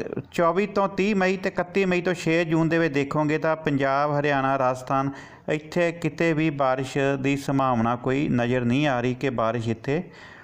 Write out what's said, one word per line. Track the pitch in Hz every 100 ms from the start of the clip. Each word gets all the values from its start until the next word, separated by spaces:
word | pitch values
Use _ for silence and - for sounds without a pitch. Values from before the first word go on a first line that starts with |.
| - - -
ਚੌਵੀ | - 165 170 208
ਤੋਂ | 202 196
ਤੀਹ | 196 196 196
ਮਈ | 185 190
ਤੇ | 190
ਇਕੱਤੀ | 180 170 196
ਮਈ | 190 180
ਤੋਂ | 180
ਛੇ | 175 160 165
ਜੂਨ | 170 160 160
ਦੇ | 165
ਵਿੱਚ | 165
ਦੇਖੋਗੇ | 139 139 151 151 156
ਤਾਂ | 165 156
ਪੰਜਾਬ, | 156 139 135 139 151 147
ਹਰਿਆਣਾ, | 147 139 135 135
ਰਾਜਸਥਾਨ | 127 127 - 135 139 139 - - -
ਇੱਥੇ | 156 156 180 170
ਕਿਤੇ | 165 156 - 170
ਵੀ | 151 160
ਬਾਰਿਸ਼ | 143 135 131 131 147 139 139
ਦੀ | 135 139
ਸੰਭਾਵਨਾ | 139 135 131 117 117 123
ਕੋਈ | 131 135 151
ਨਜ਼ਰ | 123 120 127
ਨਹੀਂ | 120 131 151
ਆ | 123
ਰਹੀ | 127
ਕਿ | 127 135
ਬਾਰਿਸ਼ | 117 113 117 113
ਇੱਥੇ | 113 - 156 - - - -